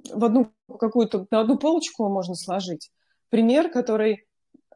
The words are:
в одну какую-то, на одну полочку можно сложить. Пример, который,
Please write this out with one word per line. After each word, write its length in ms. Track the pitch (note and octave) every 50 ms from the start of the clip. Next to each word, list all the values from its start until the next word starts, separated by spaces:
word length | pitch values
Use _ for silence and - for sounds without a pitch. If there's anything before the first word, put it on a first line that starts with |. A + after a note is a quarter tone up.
| - - -
в 120 | A3 A3+
одну 260 | A#3 G#3 C4+ A#3+ - _ _ _ - - -
какую-то, 480 | A#3 A3 - B3 A3 G#3 - G3 F#3 -
на 100 | - A3
одну 160 | A3 A3 C#4
полочку 520 | - - D4+ E4 E4+ D#4+ - - - A3+ G3+
можно 260 | G3 F#3+ F3+ F3 F3+
сложить. 560 | F3 - - F3+ G3 F#3 F3+ E3+ D#3 - - _ _ _ _ _ _ _ _
Пример, 400 | - A#3 A3+ A3+ B3 D4+ E4 E4+
который, 540 | E4 B3 B3 - G#3+ G#3+ G#3+ A3 G#3 G3+ _ _ _ _ _ _ _ _ _ _ _